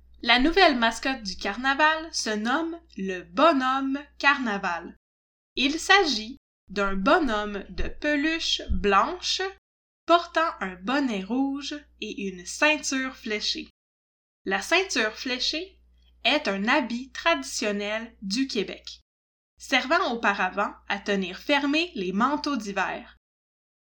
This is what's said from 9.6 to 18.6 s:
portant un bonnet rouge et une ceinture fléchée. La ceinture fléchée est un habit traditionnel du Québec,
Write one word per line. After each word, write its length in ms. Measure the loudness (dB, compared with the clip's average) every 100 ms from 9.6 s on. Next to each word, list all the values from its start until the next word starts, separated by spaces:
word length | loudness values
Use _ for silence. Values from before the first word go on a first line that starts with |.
| _ _ _ _ 4
portant 480 | 4 4 0 0 -2
un 160 | -8 -6
bonnet 460 | -2 0 0 -2
rouge 520 | -2 -2 -2 -4 -8 -12 -14 -12
et 260 | -10 -6 -8
une 200 | -8 -10
ceinture 680 | 0 2 2 -2 -4 -6
fléchée. 540 | -8 -6 -4 -4 -6 -8 _ _ _ _ _ _ _ -4
La 160 | -2
ceinture 500 | 2 2 2 0 -2
fléchée 680 | -2 -6 -4 -2 -4 -6 _ _ _ _ _
est 240 | 0 0 0
un 200 | -2 2
habit 420 | 2 0 -6 -10
traditionnel 1080 | -4 0 0 -2 -4 -4 -2 -4 -6 -8 -12
du 240 | -4 -2 -2
Québec, 540 | -2